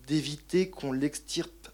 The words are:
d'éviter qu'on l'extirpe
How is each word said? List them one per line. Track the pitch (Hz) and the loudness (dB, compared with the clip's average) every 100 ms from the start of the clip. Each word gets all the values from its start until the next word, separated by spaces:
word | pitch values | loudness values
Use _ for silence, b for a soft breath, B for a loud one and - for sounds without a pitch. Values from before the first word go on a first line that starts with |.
| - | 0
d'éviter | 151 139 147 - 185 185 | 0 0 -8 0 2 2
qu'on | - 143 | -2 -2
l'extirpe | 131 147 147 - - 170 - - | 0 0 -2 -6 -6 -6 -8 -20